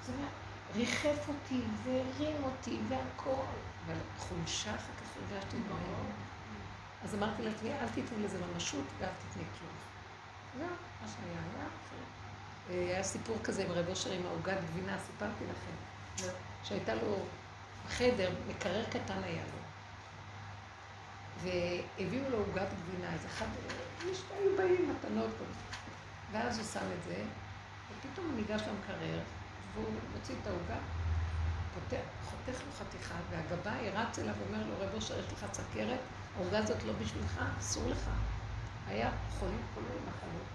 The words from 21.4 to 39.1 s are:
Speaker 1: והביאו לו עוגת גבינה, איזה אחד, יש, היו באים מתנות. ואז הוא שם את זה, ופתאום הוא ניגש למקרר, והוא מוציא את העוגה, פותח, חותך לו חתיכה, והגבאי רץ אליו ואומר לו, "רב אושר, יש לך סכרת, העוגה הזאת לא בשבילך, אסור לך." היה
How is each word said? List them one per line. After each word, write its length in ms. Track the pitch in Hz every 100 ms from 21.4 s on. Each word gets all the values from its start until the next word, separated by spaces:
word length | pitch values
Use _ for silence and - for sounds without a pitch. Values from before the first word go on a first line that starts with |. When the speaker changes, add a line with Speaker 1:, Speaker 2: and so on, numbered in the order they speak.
Speaker 1:
והביאו 840 | 175 180 175 180 - - 185 240 269
לו 80 | 233
עוגת 300 | 196 170 196 196
גבינה, 320 | 170 185 175
איזה 140 | 165 -
אחד, 180 | - 220 220 - - - - 339
יש, 100 | 370 - 415
היו 180 | 392 -
באים 320 | 370 359 311 269
מתנות. 360 | - 214 226 214 185 - - - - - - - -
ואז 260 | 202 240 220
הוא 100 | 214
שם 60 | 196 190 175
את 40 |
זה, 200 | 165 180 214 208 - - - - -
ופתאום 340 | - 277 285 349
הוא 100 | 247
ניגש 260 | 208 214
למקרר, 580 | 214 202 196 175 160 165 165 - - - -
והוא 120 | 208 220 220 - -
מוציא 200 | - 254
את 60 | 214
העוגה, 300 | 180 170 170 - - - - - - - - -
פותח, 300 | - - 247 254 - -
חותך 360 | - - 254 285
לו 60 | -
חתיכה, 360 | 202 180 - 175 170
והגבאי 600 | 170 160 170 185 247 220
רץ 300 | 196 220 -
אליו 140 | 214 208
ואומר 280 | 196 214 214
לו, 60 | 202
"רב 140 | 196
אושר, 260 | 214 214 202
יש 60 | 196
לך 120 | - 208
סכרת, 460 | - - 107 107 - - - - -
העוגה 200 | 180 202
הזאת 260 | 214 233
לא 100 | 214
בשבילך, 480 | 208 220 - 208 - - -
אסור 300 | - - -
לך." 200 | - - - - - - - - - -
היה 240 | 202 240